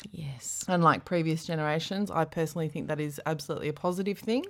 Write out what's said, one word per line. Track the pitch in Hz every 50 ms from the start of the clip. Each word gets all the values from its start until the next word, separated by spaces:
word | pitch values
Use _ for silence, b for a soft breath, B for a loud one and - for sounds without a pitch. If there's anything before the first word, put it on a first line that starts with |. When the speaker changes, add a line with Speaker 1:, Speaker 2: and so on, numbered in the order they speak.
| - 208
Speaker 1:
Yes. | - 170 156 139 135 123 - - - - - -
Speaker 2:
Unlike | 185 175 170 156 135 92 -
previous | - 185 170 160 160 156 160 -
generations, | - 165 160 151 151 151 160 160 - 196 196 202 190
I | - 160 160
personally | 160 - 170 160 156 - 175 160 151
think | - 160 - -
that | 156 147
is | 151 147 143 - -
absolutely | 156 160 151 - - 156 - - 147
a | 147
positive | - - 175 180 185 196 202 196 -
thing. | - 214 226 254 349 392